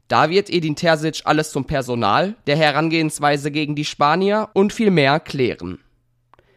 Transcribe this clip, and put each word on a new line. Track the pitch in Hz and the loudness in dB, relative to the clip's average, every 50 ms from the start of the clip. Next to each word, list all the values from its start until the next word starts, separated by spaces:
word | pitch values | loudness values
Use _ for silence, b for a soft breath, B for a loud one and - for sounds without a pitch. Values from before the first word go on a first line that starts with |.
| _ | _
Da | - 120 117 147 156 | 0 2 2 2 4
wird | 175 202 196 - | 2 0 0 0
Edin | - 175 156 160 147 | -2 -2 -2 -2 -4
Terzic | - 175 165 160 151 156 160 151 - - | 0 2 2 2 2 0 -4 -6 -4 -2
alles | - 151 151 151 - | 0 0 0 0 -2
zum | - 147 127 | -4 -6 -6
Personal, | - 156 135 120 123 123 117 113 98 107 139 170 196 220 _ - | -4 -4 -4 -4 -4 -4 0 0 2 2 2 0 -2 -4 _ -4
der | 139 143 | -2 0
Herangehensweise | 160 156 151 135 147 160 160 160 165 160 156 - - 147 147 147 143 139 151 | 2 2 2 2 0 0 0 0 0 -2 -2 -4 -2 0 0 0 0 -4 -4
gegen | 143 156 151 143 147 | -4 -4 -4 -4 -4
die | 143 147 | -6 -6
Spanier | - - - 147 147 160 180 190 196 208 220 214 - | -8 -2 0 2 2 2 2 0 0 0 -2 -4 -2
und | - 190 196 208 - | 0 0 0 0 0
viel | - 220 202 | 0 2 2
mehr | 180 156 139 135 143 160 | 4 4 4 4 2 0
klären. | - - - 139 127 104 80 - 85 90 90 - _ _ _ _ _ _ _ _ _ _ _ b b b b | -2 -6 -4 -2 -2 -2 -2 -4 -8 -10 -10 -12 _ _ _ _ _ _ _ _ _ _ _ b b b b